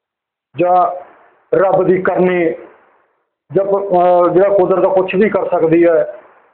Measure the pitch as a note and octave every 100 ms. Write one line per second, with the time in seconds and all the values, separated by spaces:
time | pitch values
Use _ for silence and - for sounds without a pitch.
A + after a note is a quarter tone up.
0 | _ _ _ _ _ C3 F3 F3+ F3 F3+
1 | - - _ _ _ D#3 F#3+ F#3 F#3 F#3
2 | F#3 F3 F#3 F3+ E3+ - - - _ _
3 | _ _ _ _ _ D3 G3 G3 G3 F3
4 | F3+ F3+ F3 D#3+ G3 G3+ F3+ F#3 F3+ F#3
5 | F#3 F#3 G#3+ G3 - F3 D#3+ E3 E3+ D#3+
6 | D3+ - - _ _